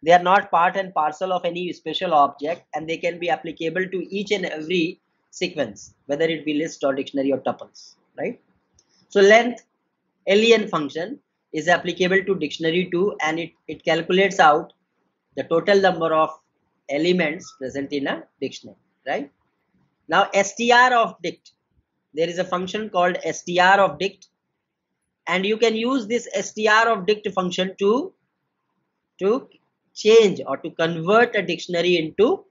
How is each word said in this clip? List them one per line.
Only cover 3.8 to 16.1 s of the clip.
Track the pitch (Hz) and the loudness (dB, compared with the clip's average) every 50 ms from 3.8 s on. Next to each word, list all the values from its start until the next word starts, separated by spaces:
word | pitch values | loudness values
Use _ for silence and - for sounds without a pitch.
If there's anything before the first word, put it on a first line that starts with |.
| 185 185 | -6 -4
to | 185 185 165 - - | -6 -8 -8 -8 -8
each | 196 208 202 | -8 -4 -4
and | 208 202 180 160 | -4 -4 -4 -6
every | 147 156 156 156 180 180 160 165 190 _ _ _ _ _ _ _ | -8 -8 -8 -4 -2 -2 -2 -2 -6 _ _ _ _ _ _ _
sequence, | _ - 185 165 - 151 139 110 101 - - - _ _ _ _ | _ -8 -8 -8 -4 -6 -6 -6 -6 -16 -20 -20 _ _ _ _
whether | 139 147 165 | -4 -2 -2
it | 165 165 156 143 | -2 -2 -4 -6
be | 151 151 | -4 -4
list | 147 156 160 - - - | -4 -4 -6 -8 -4 -4
or | 139 135 | -2 -2
dictionary | 135 135 127 - 139 135 139 | -2 -6 -6 -4 -4 -2 -2
or | 135 123 | -2 -2
tuples, | 131 127 117 - - - _ - - - _ _ _ _ _ - | -2 -6 -8 -8 -10 -20 _ -20 -20 -20 _ _ _ _ _ -10
right? | 139 190 247 - _ _ _ _ _ _ _ _ _ _ _ _ _ _ | -10 -10 -10 -12 _ _ _ _ _ _ _ _ _ _ _ _ _ _
So | - 202 | 2 4
length, | 196 196 214 226 240 247 240 - _ _ _ _ _ _ _ _ _ _ _ _ _ - | 6 8 8 6 6 2 -4 -10 _ _ _ _ _ _ _ _ _ _ _ _ _ 0
alien | 190 208 220 233 226 214 214 - | 2 2 6 6 4 4 4 -2
function, | - 165 151 139 - 151 170 202 277 - _ _ _ _ _ _ - | -4 -4 -4 -4 -8 -8 -10 -10 -12 -16 _ _ _ _ _ _ -8
is | 156 151 156 | -6 0 0
applicable | 175 170 - 180 170 - 185 180 185 190 190 | 0 0 0 -4 -4 -2 -2 0 0 0 0
to | 196 196 | 0 -4
dictionary | 165 151 143 - - 165 160 160 180 185 180 | -4 -4 -8 -8 -4 -4 -2 0 -2 -2 -2
too, | 175 170 185 208 - - | -2 -2 -2 -2 -2 -4
and | - 156 160 160 | -4 -4 -4 -4
it, | 202 - _ _ _ - | -8 -10 _ _ _ -16
it | 156 147 _ | -16 -8 _
calculates | - 160 165 165 170 185 185 196 196 190 190 | -2 -2 -2 -2 0 2 2 2 2 4 6
out | 180 156 147 160 175 - _ _ _ _ _ _ _ _ _ _ _ _ _ - | 6 6 6 4 2 -4 _ _ _ _ _ _ _ _ _ _ _ _ _ -10
the | - | -6
total | - - - 165 - 202 196 | 0 0 0 2 4 2 4
number | 196 185 175 160 165 165 | 4 2 2 2 -2 0